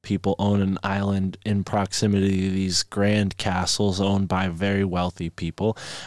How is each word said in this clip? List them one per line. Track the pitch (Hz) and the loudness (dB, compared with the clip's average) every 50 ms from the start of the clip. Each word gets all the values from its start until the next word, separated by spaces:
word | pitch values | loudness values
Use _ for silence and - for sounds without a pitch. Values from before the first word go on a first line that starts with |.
| - | -4
people | - 98 92 - 98 - | -2 -2 0 0 0 0
own | - 101 101 101 101 | 2 2 2 2 2
an | 98 95 92 - - | 2 0 0 -2 -2
island | 98 98 98 98 98 98 98 95 92 - - - | -2 -2 0 0 0 0 0 0 -2 -4 -4 -4
in | 110 104 98 92 | -2 0 -2 0
proximity | - - 104 95 - - - 110 104 101 98 98 98 95 92 | 0 0 0 0 -2 -2 0 0 2 2 4 2 2 2 2
to | 95 95 | 0 0
these | 95 95 95 92 87 - - | 0 0 0 0 0 -2 -4
grand | - - 202 101 104 104 - 101 - - | -2 0 0 2 4 4 2 2 0 -2
castles | - - 101 92 - - - - - 104 98 90 98 | -4 -2 -2 0 0 0 0 0 0 0 0 2 2
owned | 98 98 98 98 95 | 2 2 2 2 2
by | 85 92 92 95 92 | 0 0 0 0 -2
very | 82 80 98 101 98 98 98 | -2 -2 -2 0 0 0 0
wealthy | 92 87 87 90 90 - - 87 82 | 0 0 0 -2 -2 -2 -4 -8 -8
people. | - - 87 82 - - 101 110 - - - - - - - | -6 -6 -6 -6 -2 0 0 0 0 -2 -8 -14 -14 -14 -8